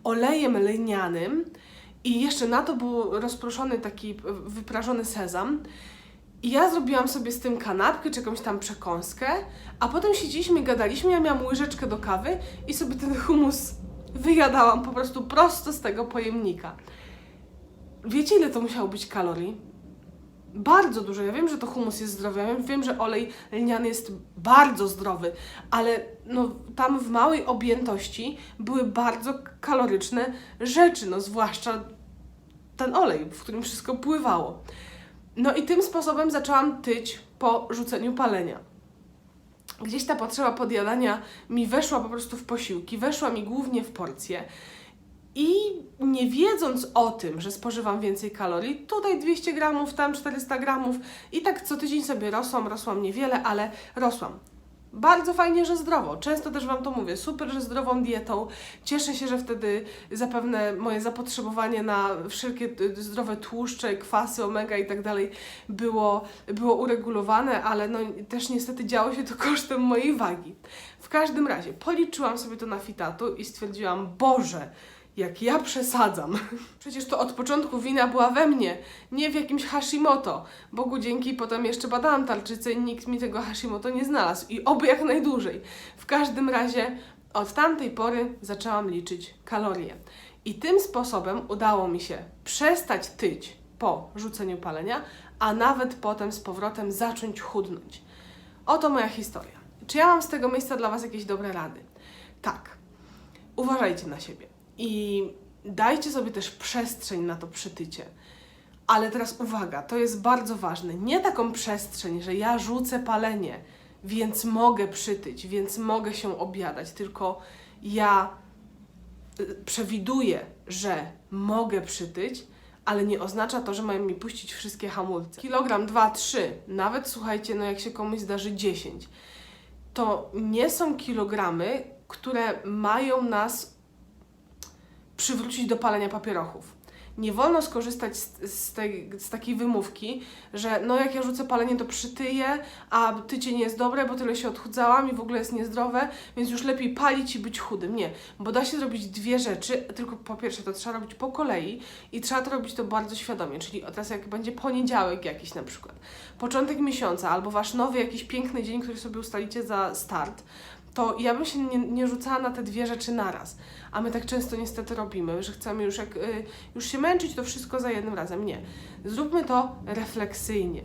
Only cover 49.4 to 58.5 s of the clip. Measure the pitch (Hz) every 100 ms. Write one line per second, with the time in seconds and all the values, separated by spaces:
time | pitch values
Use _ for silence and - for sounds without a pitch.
49.4 | - 302 302 294 285 - 285 285 294 262
50.4 | - 262 277 269 254 254 - - - 320
51.4 | 330 - - 285 302 294 285 247 208 214
52.4 | 247 254 208 208 - 202 196 202 269 247
53.4 | 247 208 214 - - - 247 233 - -
54.4 | - - - - - 208 285 349 330 349
55.4 | 349 339 339 339 311 320 160 147 285 311
56.4 | 302 277 254 262 262 254 185 175 - 302
57.4 | 302 269 247 240 254 254 240 226 220 208
58.4 | 220